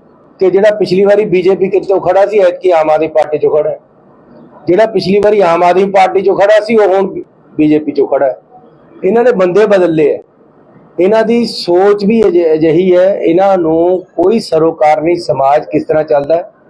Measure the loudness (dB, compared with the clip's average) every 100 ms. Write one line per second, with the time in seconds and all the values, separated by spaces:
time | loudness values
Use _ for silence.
0 | _ _ _ -4 0 2 2 0 0 0
1 | 2 2 0 0 0 0 -2 -2 -2 -2
2 | 0 0 0 2 0 0 0 0 2 0
3 | 0 -2 -2 -2 -2 -2 -2 -6 _ _
4 | _ _ _ -20 -20 -12 -4 0 0 -2
5 | -2 0 0 0 0 0 0 0 0 2
6 | 0 0 -2 0 2 2 2 0 2 0
7 | -2 -6 -16 _ _ -2 0 0 -2 -4
8 | -2 0 -2 -4 _ -20 -20 _ _ -8
9 | -2 0 0 0 0 2 2 2 0 0
10 | 0 -2 -10 _ _ _ _ _ -12 -2
11 | 0 0 0 -2 -2 -6 -2 0 2 0
12 | 0 0 2 2 0 0 0 2 2 2
13 | 2 0 0 2 2 0 0 0 0 -2
14 | -4 -4 0 -2 -2 -2 0 0 2 2
15 | 0 -2 -2 -2 0 0 -2 -6 -2 -2
16 | 0 -2 0 -2 -4 -14 _